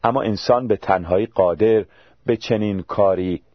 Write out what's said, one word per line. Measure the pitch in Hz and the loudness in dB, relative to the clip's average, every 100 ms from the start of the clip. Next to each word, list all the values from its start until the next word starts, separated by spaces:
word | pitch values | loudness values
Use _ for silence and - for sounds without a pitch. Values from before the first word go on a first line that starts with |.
اما | 117 131 | 0 0
انسان | 110 101 - 123 127 | -2 -4 0 0 2
به | 101 | -4
تنهایی | - 95 85 92 113 | 0 0 2 0 0
قادر | - 90 82 110 110 98 _ _ _ - | 0 0 2 2 2 0 _ _ _ -4
به | 113 | -4
چنین | - 110 104 95 | -2 -2 0 -4
کاری | 87 - 101 92 92 87 _ | -6 0 2 2 -2 -6 _